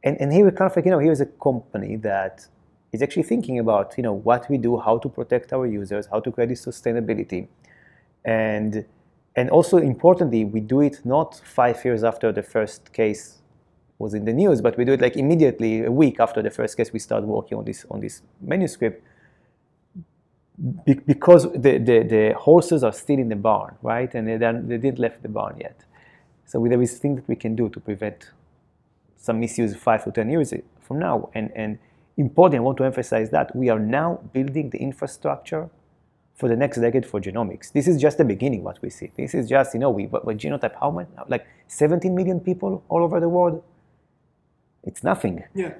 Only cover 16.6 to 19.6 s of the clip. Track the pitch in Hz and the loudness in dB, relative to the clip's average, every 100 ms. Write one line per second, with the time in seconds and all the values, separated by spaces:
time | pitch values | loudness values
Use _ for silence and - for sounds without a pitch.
16.6 | 113 - 113 110 - 110 104 107 - 110 | -6 -2 -4 -4 -4 -4 -2 -4 -4 -8
17.6 | 107 107 - 104 104 - _ - - 180 | -8 -10 -10 -10 -10 -12 _ -16 -4 -2
18.6 | 175 - 113 - _ _ _ _ _ _ | -2 -2 -4 -4 _ _ _ _ _ _